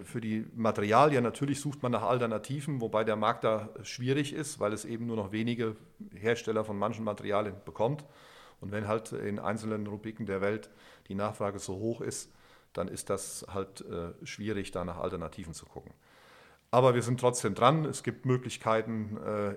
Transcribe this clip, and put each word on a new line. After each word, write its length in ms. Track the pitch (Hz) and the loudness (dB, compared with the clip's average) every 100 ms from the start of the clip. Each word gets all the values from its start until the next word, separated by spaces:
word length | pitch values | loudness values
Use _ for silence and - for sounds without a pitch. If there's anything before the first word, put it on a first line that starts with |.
für 180 | 190 123 | -10 -6
die 240 | 110 110 113 117 | -4 -4 -4 0
Materialien 680 | 113 110 104 110 151 135 | 0 2 6 8 8 6
natürlich 380 | 120 - 143 139 | 2 0 -2 -2
sucht 220 | 151 127 | -4 -2
man 80 | 123 | 0
nach 100 | 113 | 0
Alternativen, 800 | 104 123 117 107 - 143 143 139 | 2 2 2 -2 -4 -6 -4 -4
wobei 220 | 113 107 | 0 2
der 120 | 110 107 | 2 2
Markt 280 | 107 120 | 2 2
da 260 | 123 110 110 - | 2 0 -2 -10
schwierig 500 | 107 - 123 135 143 | -12 -4 0 0 0
ist, 260 | - 151 - | -4 -6 -2
weil 140 | 104 | 0
es 120 | 107 - | 0 -4
eben 200 | 113 120 | -4 -2
nur 100 | 110 | -2
noch 160 | 98 | -2
wenige 440 | 107 113 120 113 107 - - 104 | 0 0 0 0 -4 -12 -18 -16
Hersteller 520 | - 107 117 - 110 110 | -2 2 2 2 0 0
von 120 | 101 | 0
manchen 280 | 101 110 110 | 0 0 -4
Materialien 500 | 104 101 101 107 95 | -4 0 2 0 -4
bekommt. 400 | - - 110 151 - - - - - - | -8 0 0 0 -6 -20 -20 -20 -20 -14
Und 120 | 98 | -6
wenn 160 | 101 104 | -4 0
halt 260 | 113 113 | 0 -2
in 260 | - 104 104 | -6 -4 -2
einzelnen 480 | 85 107 107 107 104 | -2 -2 -2 -2 -4
Rubriken 380 | 104 113 110 104 | -6 -8 -6 -2
der 160 | 95 | 2
Welt 280 | 98 110 - - - - - | 2 0 -4 -20 -20 -18 -8
die 80 | 98 | -2
Nachfrage 440 | 104 107 101 98 | -2 0 -2 -2
so 160 | - 95 | -6 -4
hoch 260 | 110 113 | -2 -2
ist, 300 | 113 - - - - - _ | -4 -6 -10 -18 -20 -20 _
dann 140 | - 92 | -4 -4
ist 220 | - - | -4 -2
das 360 | 98 - - - | -2 -4 -10 -8
halt, 280 | 98 95 - | -6 -6 -8
äh, 440 | - 92 85 - - | -10 -6 -6 -8 -12
schwierig, 460 | - 104 101 92 | -6 -4 -2 -2
da 120 | 92 | -4
nach 140 | 87 - | -4 -2
Alternativen 560 | 92 90 82 - 82 | -2 -2 -6 -8 -12
zu 120 | 80 - | -12 -14
gucken. 280 | - - - _ - - - - - _ | -14 -16 -18 _ -20 -20 -20 -20 -20 _
Aber 220 | 120 127 | 6 8
wir 100 | 123 | 6
sind 160 | 113 123 | 2 2
trotzdem 360 | 123 120 110 95 | 2 2 0 6
dran. 300 | 120 160 151 | 6 6 2
Es 180 | 120 | -2
gibt 220 | - 117 131 | -4 -2 2
Möglichkeiten, 920 | 127 127 - - 110 110 113 107 107 104 | 2 0 -4 2 2 2 -2 -4 -6 -4
äh, 300 | 104 104 | 0 -2